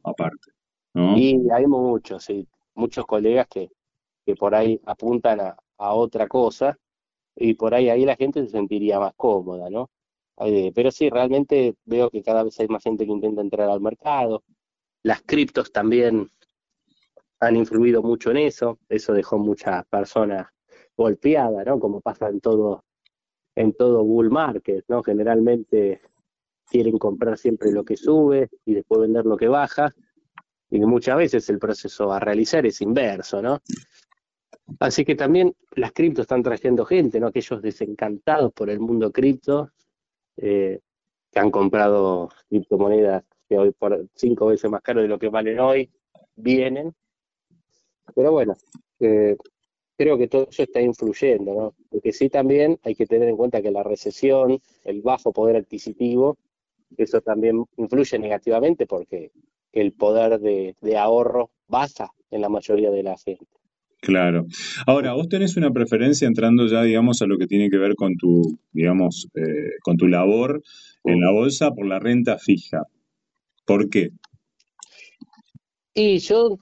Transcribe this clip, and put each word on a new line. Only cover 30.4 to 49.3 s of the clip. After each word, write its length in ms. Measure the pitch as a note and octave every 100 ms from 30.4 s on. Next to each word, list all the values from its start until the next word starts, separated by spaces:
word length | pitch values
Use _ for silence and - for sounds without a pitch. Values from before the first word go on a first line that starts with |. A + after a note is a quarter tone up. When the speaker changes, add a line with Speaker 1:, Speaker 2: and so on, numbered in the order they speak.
| _ _ _
Speaker 2:
y 100 | G#2+
muchas 360 | G#2+ A#2+ C3 C#3
veces 320 | E3 A#2+ -
el 100 | G2+
proceso 520 | A2 G#2 G2+ - G#2
a 60 | G2
realizar 460 | G#2 G#2 A2 D#3+ B2
es 160 | -
inverso, 600 | G#2 B2+ A#2+ F#2+ - G2+
¿no? 200 | A#2 C#3+ - - _ _ _ _ _ _ _ - - -
Así 240 | C#3 -
que 120 | C#3+ C#3+
también 380 | C#3 F3 F3+ - _
las 200 | - A#2
criptos 320 | - E3 C3
están 200 | A2+ B2+
trayendo 420 | B2 A2+ B2+ A#2+ A2
gente, 340 | F#3 C#3 A2+
¿no? 80 | A2+
Aquellos 340 | A#2+ - A2+
desencantados 920 | G#2 G2+ G#2 G#2 G#2+ G#2 - D#3 B2
por 160 | - G#2
el 100 | G#2
mundo 320 | A2+ A#2 A2
cripto, 600 | A2 C3+ C3 - C#3+ C#3+ _ _ _ _ _ _ -
eh, 420 | G#2+ G2+ F#2+ F#2+ _ _ _ _ _
que 100 | G#2
han 120 | G#2
comprado 800 | G2+ G2 G#2+ G#2 G#2 F#2+ F2+ E2+ _ _
criptomonedas 800 | G#2+ F2+ G2 G2+ G#2+ G2+ F#2+ - _ _
que 80 | G2+
hoy 140 | G2+
por 360 | - G#2 F#2+ F#2 -
cinco 300 | A#2+ A#2 A2
veces 260 | G#2+ A2
más 100 | G#2
caro 200 | - A#2
de 80 | G#2+
lo 100 | G2+
que 80 | G#2+
valen 320 | A2 A2 A#2
hoy, 300 | C3 C3+ C3 _ _ _ _ -
vienen. 560 | A2+ C3 C3 C3+ D#3+ - _ _ _ _ _ _ _ _ _ _ - -
Pero 160 | C#3
bueno, 240 | D#3+ G#2+ F#2+ _ - _ _
eh, 340 | A2+ G#2+ G#2+